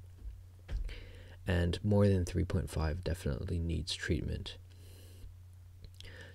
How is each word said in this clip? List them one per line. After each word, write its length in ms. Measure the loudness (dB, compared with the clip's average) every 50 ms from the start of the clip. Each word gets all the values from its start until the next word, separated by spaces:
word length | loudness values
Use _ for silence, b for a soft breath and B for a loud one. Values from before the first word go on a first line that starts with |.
| -8 -14 -16 -12 -10 -10 -10 -10 -14 -16 -18 -16 -4 -2 -2 0 B B B B B B B B B B B B 0
And 320 | 2 4 6 6 4 2 2
more 260 | 4 6 8 8 8
than 180 | 8 8 6 4
three 180 | 4 4 2 2
point 260 | 4 2 0 0 0
five 340 | 0 0 2 2 2 0 0
definitely 540 | -2 -2 0 0 0 0 0 0 0 0
needs 380 | 0 2 2 0 0 0 -2 -4
treatment. 640 | -2 0 0 2 2 0 0 -2 -4 -4 -6 -8 -10 -14 B B B B B B B B B B B B B -14 -16 -16 -18 -18 -18 -18 -18 -18 -18 -18 -16 -16 -14 B B B B B B